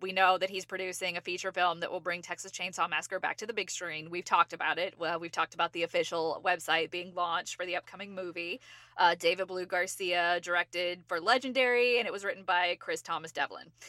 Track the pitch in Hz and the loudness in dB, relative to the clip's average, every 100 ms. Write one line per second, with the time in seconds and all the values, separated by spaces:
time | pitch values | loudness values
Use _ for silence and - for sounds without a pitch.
0 | 190 190 190 185 190 190 180 190 185 175 | -4 4 6 6 2 -2 -6 -6 -6 -4
1 | 185 175 175 180 190 180 180 170 170 180 | -4 -4 -6 -4 -4 2 2 2 -4 -4
2 | 170 175 170 175 190 - 185 180 170 156 | -4 -6 -6 -10 -10 -10 -8 -2 0 0
3 | 160 190 156 - 214 220 185 - 175 156 | -4 -2 -2 -4 -6 -6 -6 -6 -8 -8
4 | 160 175 - 180 170 165 151 156 185 - | -6 -8 2 4 4 0 -2 0 -2 -2
5 | 165 170 170 165 160 170 165 170 165 175 | -4 -2 -4 -2 0 2 0 0 0 2
6 | 160 170 160 - 185 180 160 160 156 175 | 2 0 0 0 0 0 2 0 0 -4
7 | 180 180 175 170 175 - 180 175 - 185 | -8 -4 -2 -2 -4 -6 -4 -4 -6 -14
8 | 202 190 180 170 170 247 - - - - | -12 -8 -8 -8 -8 -8 -12 -20 -18 4
9 | 175 175 170 180 185 185 180 180 185 - | 6 6 2 2 -2 -4 -2 -2 -2 -2
10 | 185 175 170 175 175 175 175 175 180 180 | 0 2 4 2 2 0 0 0 -2 -4
11 | 170 170 180 262 262 254 254 240 247 240 | -4 -2 4 4 4 2 4 4 4 4
12 | 214 196 196 185 185 180 175 180 - 160 | 0 -4 -4 -4 0 2 2 -2 -4 -6
13 | - 165 160 - 139 - 165 _ | -4 -4 -4 -2 -4 -4 -16 _